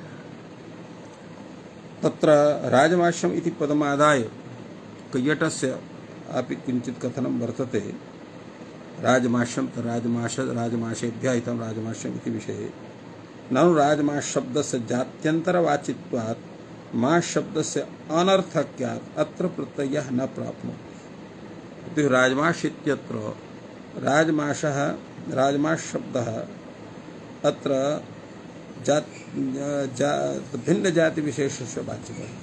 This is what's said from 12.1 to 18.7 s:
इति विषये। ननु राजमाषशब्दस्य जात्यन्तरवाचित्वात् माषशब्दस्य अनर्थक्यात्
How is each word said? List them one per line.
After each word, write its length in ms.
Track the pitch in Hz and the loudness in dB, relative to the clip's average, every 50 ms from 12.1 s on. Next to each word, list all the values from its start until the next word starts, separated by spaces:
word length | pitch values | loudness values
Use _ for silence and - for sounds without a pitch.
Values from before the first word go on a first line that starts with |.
| 123 | -6
इति 140 | 120 - - | -4 -4 -4
विषये। 440 | 113 110 104 - 107 104 107 - - - - - - - - - - - - - - - - - | -4 -4 -4 -4 -6 -6 -6 -8 -8 -12 -14 -14 -16 -16 -16 -16 -16 -16 -16 -16 -16 -16 -6 0
ननु 220 | 127 127 156 175 170 | 4 6 6 8 8
राजमाषशब्दस्य 1080 | 151 139 147 151 147 151 143 143 143 127 - - - - 131 120 147 139 - - 127 | 8 6 6 6 4 4 2 2 0 -2 -2 -2 -2 -2 0 0 -2 0 0 -2 -4
जात्यन्तरवाचित्वात् 1600 | 113 113 123 120 127 - - - - 156 156 165 160 - 135 175 165 156 143 143 - - 131 - - - - 123 110 110 117 - - - - - - - - - - - - | -2 0 0 0 0 -2 -4 -2 0 2 2 2 2 2 4 4 4 4 2 2 0 -2 -4 -6 -6 -4 -2 -2 -2 -2 -4 -6 -8 -12 -16 -16 -16 -16 -16 -16 -10 -4 0
माषशब्दस्य 920 | 120 113 143 160 175 170 - - 165 - - - 156 147 - - 147 139 - - - - - | 2 4 6 6 4 4 2 0 0 0 0 0 -2 -2 0 -2 -2 -4 -4 -8 -14 -6 0
अनर्थक्यात् 1080 | 151 165 180 190 190 190 185 - - 160 143 139 | 2 4 6 6 6 4 4 2 0 0 0 0